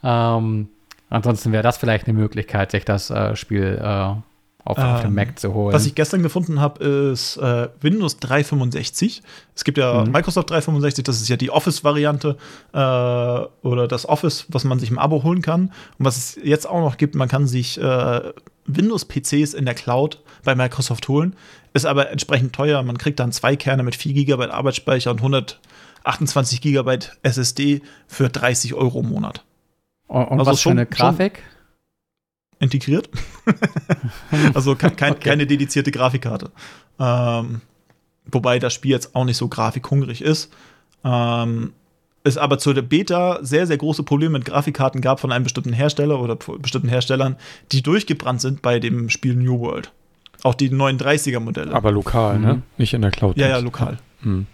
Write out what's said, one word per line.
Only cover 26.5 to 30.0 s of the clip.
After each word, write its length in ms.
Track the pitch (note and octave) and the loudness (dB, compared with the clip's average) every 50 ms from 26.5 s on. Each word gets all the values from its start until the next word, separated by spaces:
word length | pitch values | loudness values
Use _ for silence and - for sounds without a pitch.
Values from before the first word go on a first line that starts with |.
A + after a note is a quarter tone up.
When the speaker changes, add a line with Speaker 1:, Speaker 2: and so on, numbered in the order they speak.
| B2 B2 | -2 -2
Speaker 1:
Gigabyte 560 | - D3+ C#3+ C3+ B2+ B2 B2+ B2+ - - - _ _ | 0 2 2 2 2 2 0 -2 -2 -10 -18 _ _
S 160 | C3+ A#2+ C3 | 0 0 0
S 160 | B2+ A#2+ - | -2 -2 -2
D 260 | - C#3 C#3+ C#3+ C#3+ C#3+ - - - _ _ | 0 0 2 2 0 -2 -10 -20 -20 _ _
für 220 | - - C#3 B2+ | -2 0 0 0
dreißig 460 | B2 C3 - B2 B2 - - A#2+ A#2 | 0 0 0 0 0 0 -2 -4 -2
Euro 240 | - C3 B2+ B2+ B2+ | 0 0 0 0 -2
im 100 | A#2+ A2+ | -4 -4
Monat. 340 | - - G#2+ G#2 - - _ _ _ _ _ _ _ _ _ _ _ _ | -2 -4 -4 -6 -8 -12 _ _ _ _ _ _ _ _ _ _ _ _